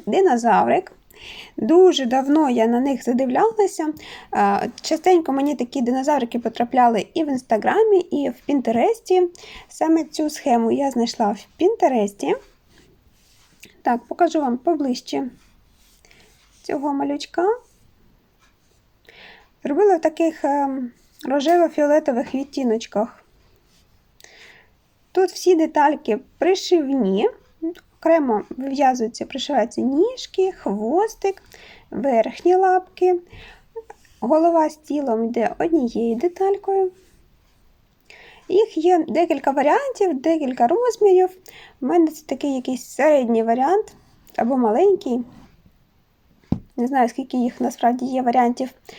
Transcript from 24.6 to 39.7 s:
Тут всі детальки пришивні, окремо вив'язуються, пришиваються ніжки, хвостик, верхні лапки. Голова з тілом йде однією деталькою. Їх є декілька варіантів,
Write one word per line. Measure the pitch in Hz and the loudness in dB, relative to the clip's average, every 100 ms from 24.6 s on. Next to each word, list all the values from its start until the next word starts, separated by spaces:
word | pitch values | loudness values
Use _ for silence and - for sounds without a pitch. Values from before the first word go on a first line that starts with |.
| _ _ _ _ _ 370 | _ _ _ _ _ -2
Тут | 359 | -2
всі | - 349 | 0 2
детальки | 330 311 311 294 285 - 208 - - | 2 2 2 2 0 -4 -4 -6 -2
пришивні, | 320 370 - 349 269 269 190 190 427 - _ _ 320 - _ _ | 0 0 2 0 2 0 0 2 0 -4 _ _ -10 -10 _ _
окремо | 330 330 262 214 - | 2 2 2 -2 -4
вив'язуються, | - 269 269 262 254 226 - - | -10 -6 0 0 0 -4 -8 -10
пришиваються | 262 - 269 233 - | -10 -4 -2 -2 -2
ніжки, | 233 285 453 508 - - 381 | -2 0 0 -2 -8 -2 -2
хвостик, | - 240 202 220 339 440 - 392 381 _ - - - - | -2 -6 -4 -2 0 -2 -4 -6 -6 _ -20 -20 -20 -14
верхні | - 277 226 226 - 349 | -6 0 0 0 0 2
лапки. | 370 381 370 370 - 359 349 - - - - _ 453 - - _ - | 4 4 2 -2 -2 0 0 -4 -20 -20 -20 _ -20 -20 -20 _ -8
Голова | 226 311 339 330 311 | 0 2 2 2 0
з | 311 | -4
тілом | - 294 269 220 | -8 -6 -4 -4
йде | 233 240 208 - | -4 -2 -4 -2
однією | 330 320 233 214 233 226 | -2 0 -2 -2 -4 -2
деталькою. | 349 359 381 392 - 392 370 - _ _ _ _ _ _ _ _ _ _ _ - - - - | -4 -2 -2 -2 -2 -2 -2 -6 _ _ _ _ _ _ _ _ _ _ _ -20 -20 -18 -2
Їх | 403 466 320 | 0 0 0
є | 339 349 311 | 2 2 2
декілька | 254 339 285 285 | 0 0 0 -2
варіантів, | 277 277 | 0 2